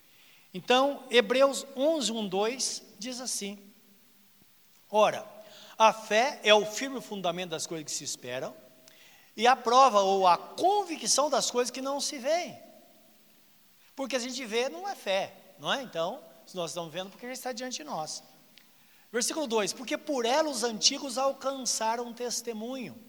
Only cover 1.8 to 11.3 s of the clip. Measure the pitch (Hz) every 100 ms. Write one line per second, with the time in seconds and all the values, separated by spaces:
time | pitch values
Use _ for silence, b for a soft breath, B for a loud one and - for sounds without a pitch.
1.8 | 294 320 214 226 202 190 220 262 - -
2.8 | - - 254 247 240 - 196 202 - -
3.8 | _ _ _ _ _ _ _ _ _ _
4.8 | - 208 190 123 - - B B B B
5.8 | 220 214 - 214 269 - 220 214 196 -
6.8 | 269 254 - 202 180 175 180 156 - 165
7.8 | 147 - 139 - 123 127 175 - - _
8.8 | - B B B B - 233 247 226 247
9.8 | 269 208 190 196 185 170 - - 349 415
10.8 | 359 294 226 - 294